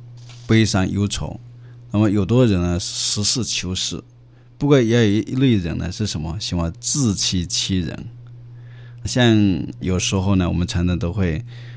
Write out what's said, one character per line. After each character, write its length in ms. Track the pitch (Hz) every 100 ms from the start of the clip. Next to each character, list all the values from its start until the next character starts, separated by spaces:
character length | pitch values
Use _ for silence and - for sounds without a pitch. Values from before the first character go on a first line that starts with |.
| - - - - -
悲 160 | 110
伤 260 | 107 98 90
忧 160 | 98 101
愁。 320 | - 76 - - - - - -
那 80 | 104
么 100 | 110
有 160 | 104 92
的 200 | 120 123
人 160 | 92
呢， 180 | 87 87
实 420 | - - - 104
事 220 | 101 131
求 320 | 104 - 87 92
是。 260 | - 87 - - - - - -
不 120 | 147
过 120 | 139
也 360 | 113 120 110 107
有 40 |
一 120 | - 131
类 200 | 135 107
人 220 | 85 80
呢， 140 | 85
是 160 | - 104
什 120 | 82
么？ 200 | 78 87
喜 160 | - 90
欢 160 | 82 -
自 340 | - 147 123
欺 320 | 90 - 92 82
欺 340 | - - 92
人。 260 | 80 - - - - - - - - - - -
像 320 | - 127 120 110 101 80 - -
有 180 | 87 90
时 160 | - 98
候 220 | 95 95
呢， 100 | 87
我 60 |
们 120 | 87 85
常 220 | 90 87
常 100 | 87
都 140 | 87
会 320 | 95 90 78 - - -